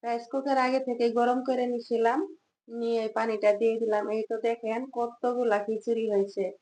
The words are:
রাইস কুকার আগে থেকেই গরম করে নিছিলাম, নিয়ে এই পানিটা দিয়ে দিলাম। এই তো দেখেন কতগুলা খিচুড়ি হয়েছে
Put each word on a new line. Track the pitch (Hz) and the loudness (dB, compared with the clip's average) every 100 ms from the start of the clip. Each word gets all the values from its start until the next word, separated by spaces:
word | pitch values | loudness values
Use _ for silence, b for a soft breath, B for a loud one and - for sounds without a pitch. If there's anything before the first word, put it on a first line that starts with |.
রাইস | 233 233 233 | -4 -6 -4
কুকার | 269 269 269 | -4 0 2
আগে | 254 262 262 | 4 2 0
থেকেই | 240 233 | 0 2
গরম | 226 240 247 262 | 4 2 2 0
করে | 254 247 | 0 0
নিছিলাম, | 240 233 233 226 269 392 - _ _ - | -2 -2 2 2 2 -2 -8 _ _ -14
নিয়ে | 233 233 233 | -6 -2 0
এই | 220 220 | 0 -2
পানিটা | 226 214 208 | -2 2 4
দিয়ে | 208 226 226 | 4 2 2
দিলাম। | 226 208 208 | 0 0 0
এই | 214 214 | -4 -4
তো | 226 226 | -2 -2
দেখেন | 233 226 226 262 240 | -2 -4 -4 -4 -4
কতগুলা | 233 240 247 247 233 208 | -4 -2 -2 0 2 2
খিচুড়ি | 208 220 220 233 220 | 0 -4 -2 -2 0
হয়েছে | 202 196 202 185 - | 0 0 -2 -6 -6